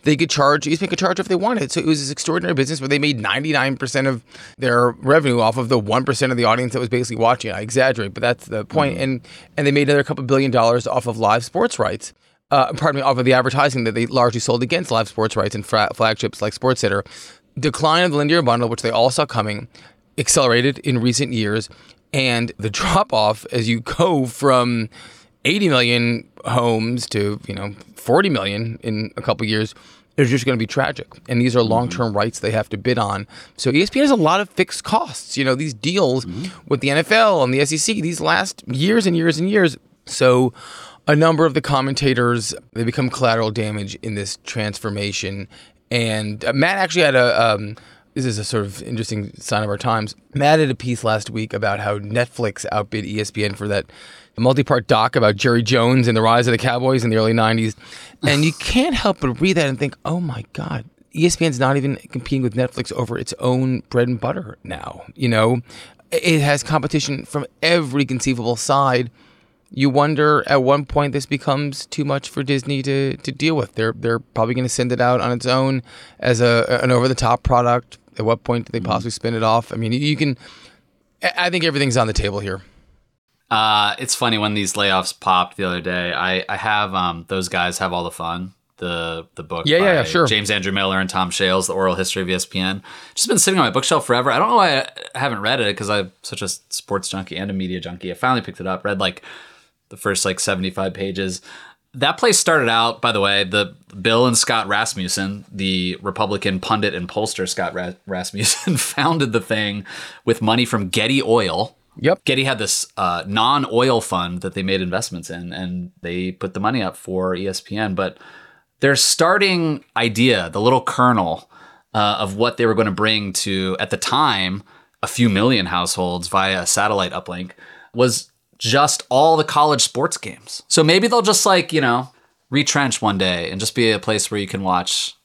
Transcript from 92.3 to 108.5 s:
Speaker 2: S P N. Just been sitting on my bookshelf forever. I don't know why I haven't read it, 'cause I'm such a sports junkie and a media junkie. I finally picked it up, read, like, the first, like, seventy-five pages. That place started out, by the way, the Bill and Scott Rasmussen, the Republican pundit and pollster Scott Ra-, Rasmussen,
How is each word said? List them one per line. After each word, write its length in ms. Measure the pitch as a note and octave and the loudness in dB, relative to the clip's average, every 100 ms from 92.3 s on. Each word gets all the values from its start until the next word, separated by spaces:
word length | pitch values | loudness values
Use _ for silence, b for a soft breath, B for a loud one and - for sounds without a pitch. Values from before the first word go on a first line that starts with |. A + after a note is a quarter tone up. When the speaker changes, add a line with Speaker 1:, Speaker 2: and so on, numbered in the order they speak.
Speaker 2:
S 120 | F2+ - | -4 -4
P 140 | F#2 | -4
N. 220 | F#2 F#2+ B B B | -4 -4 B B B
Just 140 | - - | -6 0
been 100 | A#3 | 2
sitting 200 | - F#3+ | 2 4
on 60 | - | 2
my 40 | |
bookshelf 340 | D#3 - D#3 - | 2 2 0 2
forever. 260 | B2 C3 | 2 2
I 80 | B2+ | 2
don't 100 | G#3+ | 2
know 60 | A#3+ | 4
why 320 | F#3 C3+ - - - | 4 2 -2 -12 -14
I 60 | B2 | -4
haven't 220 | C3+ A2 | -4 -2
read 180 | G#2 C3+ | -2 0
it, 160 | G#2 G2 | 0 -2
'cause 120 | G#2 | -2
I'm 220 | G#2 F#2 _ | -2 -2 _
such 180 | - - | -14 -8
a 60 | G2 | -8
sports 600 | - _ - - G2 - | -8 _ -12 -4 -6 -4
junkie 300 | F#2+ F#2+ E2+ | -8 -8 -8
and 140 | G2+ | -6
a 20 | |
media 260 | F#2+ F#2 F#2 | -4 -4 -6
junkie. 300 | F2 F2 F#2 | -8 -10 -12
I 40 | E2+ | -4
finally 260 | B2+ B2 | 0 0
picked 180 | - - | -4 -10
it 80 | F#2 | -6
up, 160 | F#2 | -4
read, 160 | G2+ G2 | -4 -2
like, 220 | F#2+ F2+ B B B B B _ _ | -2 -4 B B B B B _ _
the 80 | G#2 | -6
first, 280 | G#2 F#2+ G2 | -4 -2 -2
like, 140 | F#2 | -2
seventy-five 560 | - F#2+ F#2+ F#2+ F#2+ F#2 | -2 -2 -4 -4 -6 -4
pages. 460 | G2 F#2 F#2+ F2+ B B B B _ | -8 -4 -6 -8 B B B B _
That 240 | B2+ C#3+ E3+ | -2 -2 2
place 220 | A#3+ G3+ | 2 2
started 280 | - D#3+ A#2 | 2 2 2
out, 320 | A2+ A#2 A2+ | 2 0 0
by 100 | A#2+ | -2
the 100 | G#2+ | 0
way, 220 | G2 G2+ | 2 2
the 320 | G2 G#2 F#2+ - _ G2 | 2 0 -2 -8 _ -4
Bill 240 | G2+ A2+ B2+ | 2 4 4
and 100 | A2+ | 2
Scott 320 | - A#2 G2 | 0 0 0
Rasmussen, 760 | G2+ A2+ - F2+ G2 G2 G2+ - | 0 -2 -4 -4 -4 -4 -6 -12
the 460 | G2 F#2+ F#2 F2+ F2+ | -4 -2 0 -2 -4
Republican 580 | G2 F#2 G#2 G2+ G2+ F#2+ | -6 -4 -2 -2 -2 -4
pundit 360 | - A2 G2+ F2 | -2 0 0 -4
and 120 | F2+ | -6
pollster 400 | G#2+ A2 - F2+ | -6 -6 -4 -4
Scott 280 | - F2 F2+ | -4 -4 -6
Ra-, 180 | F2+ F#2 - | -8 -10 -8
Rasmussen, 680 | F#2 F2+ G2 G#2+ | -8 -6 -4 -2